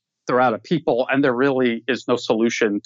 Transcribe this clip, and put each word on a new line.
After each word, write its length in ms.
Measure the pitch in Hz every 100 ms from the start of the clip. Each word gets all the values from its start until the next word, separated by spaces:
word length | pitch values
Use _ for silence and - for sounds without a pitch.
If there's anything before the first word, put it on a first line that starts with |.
| _ _ -
they're 160 | 127
out 140 | 127 104
of 80 |
people, 440 | - 165 - 120 127
and 120 | 135
there 120 | 143 120
really 480 | 139 131 127 117 117
is 180 | 113 -
no 80 | 120
solution 640 | - 113 117 - 113 101